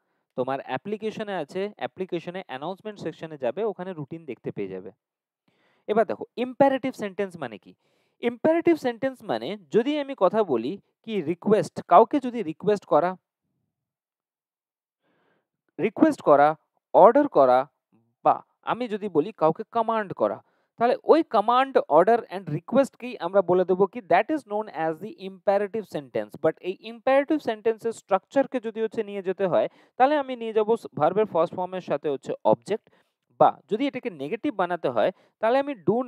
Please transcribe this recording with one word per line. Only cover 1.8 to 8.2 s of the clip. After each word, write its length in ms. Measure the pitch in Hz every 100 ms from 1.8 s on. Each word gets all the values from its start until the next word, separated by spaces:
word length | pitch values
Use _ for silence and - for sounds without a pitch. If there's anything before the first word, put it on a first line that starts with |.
| 123 - 185 170 175 180 -
অ্যানাউন্সমেন্ট 540 | 131 156 190 214 202
সেকশনে 380 | 160 - 160 151
যাবে, 260 | 123 175
ওখানে 280 | 220 180 185
রুটিন 320 | 160 139 165
দেখতে 260 | 156 110 135
পেয়ে 180 | 113 98
যাবে। 220 | 92 98 - _ _ _ _ _ _ _ _ -
এবার 200 | 214 170
দেখো 180 | 104 - -
ইম্পারেটিভ 560 | 254 247 277 269 262
সেন্টেন্স 420 | - 208 185 196 170
মানে 220 | 127 104
কি? 160 | 92 - _ _ _ _